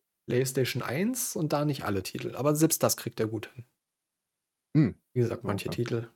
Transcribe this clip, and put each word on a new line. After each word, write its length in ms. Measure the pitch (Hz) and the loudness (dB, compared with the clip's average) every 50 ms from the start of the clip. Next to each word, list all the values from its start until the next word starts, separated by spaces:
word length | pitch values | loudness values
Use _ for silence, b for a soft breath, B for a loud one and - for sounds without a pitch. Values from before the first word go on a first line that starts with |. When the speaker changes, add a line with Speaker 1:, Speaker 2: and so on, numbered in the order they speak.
| _ _ _ _ _ - | _ _ _ _ _ 0
Speaker 1:
PlayStation 540 | 135 123 135 131 - 139 127 120 - 127 - | 0 2 2 2 2 0 0 0 0 -4 -4
eins 540 | - 117 147 196 226 262 254 - - - | -2 -2 0 0 0 -2 -2 -4 -4 -2
und 160 | - 165 147 151 | -2 0 0 0
da 100 | 143 147 | 2 2
nicht 200 | 151 139 - - | 0 -2 -2 -2
alle 180 | 110 104 95 92 | -2 -2 -2 -2
Titel. 320 | - - - - - - | -4 -6 -8 -8 -8 -6
Aber 200 | - 127 147 151 | 0 2 2 4
selbst 260 | 147 160 160 - - - | 4 4 4 4 2 2
das 140 | 117 - | 2 2
kriegt 240 | - - 117 - - | 0 -4 -8 -4 -2
er 60 | 113 107 | -2 -2
gut 220 | 110 107 - - - | -2 -6 -8 -10 -14
hin. 120 | - 120 _ _ _ _ _ _ _ _ _ _ _ _ _ _ _ _ _ _ _ _ _ - | -18 -20 _ _ _ _ _ _ _ _ _ _ _ _ _ _ _ _ _ _ _ _ _ 4
Speaker 2:
Hm. 200 | 151 151 101 - - _ _ _ | 4 4 4 2 -4 _ _ _
Speaker 1:
Wie 60 | 127 | 0
gesagt, 240 | 120 113 113 - - | 0 0 0 -2 -2
manche 260 | 98 101 95 - - | -2 -2 -2 -2 -4
Speaker 2:
Okay. 60 | - | -4
Speaker 1:
Titel. 340 | - 120 117 123 117 117 - - | -4 -2 -2 -2 -4 -4 -8 -14